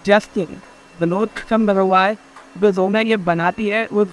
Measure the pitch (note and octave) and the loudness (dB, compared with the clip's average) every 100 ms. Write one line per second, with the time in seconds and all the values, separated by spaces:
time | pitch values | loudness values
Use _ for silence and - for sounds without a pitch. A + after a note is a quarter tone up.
0 | F#3+ G#3 - A3 D#3 - - - - - | 0 0 0 -8 -8 -12 -20 -20 -16 -4
1 | E3+ F#3 G#3+ - - A3 G#3+ F#3+ F#3+ F#3 | -2 -2 -4 -6 -2 0 2 2 2 2
2 | F#3+ G#3+ - - - F3 G#3 F#3 F#3 A3 | 2 -2 -12 -20 -16 0 0 2 0 0
3 | A3+ A3 F3 E3+ F3 F3+ G#3+ G#3+ A3+ G#3 | 0 0 0 -2 -2 -2 -4 -4 -2 0
4 | G3+ | 0